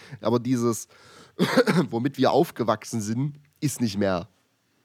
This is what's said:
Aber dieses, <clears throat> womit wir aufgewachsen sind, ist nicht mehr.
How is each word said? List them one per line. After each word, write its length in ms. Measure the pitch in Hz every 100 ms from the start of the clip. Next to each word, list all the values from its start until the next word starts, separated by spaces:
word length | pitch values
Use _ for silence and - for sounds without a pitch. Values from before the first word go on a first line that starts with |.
| - -
Aber 180 | 110 120
dieses, 480 | 117 127 120 110 - - - - - -
<clears throat> 520 | 190 - 247 175 123
womit 280 | 92 131 135
wir 140 | 127
aufgewachsen 680 | 131 175 - 113 110 - 117
sind, 380 | 104 117 147 143 _ _
ist 200 | 147 -
nicht 160 | 120 95
mehr. 300 | 98 90 - _ _ _ _ _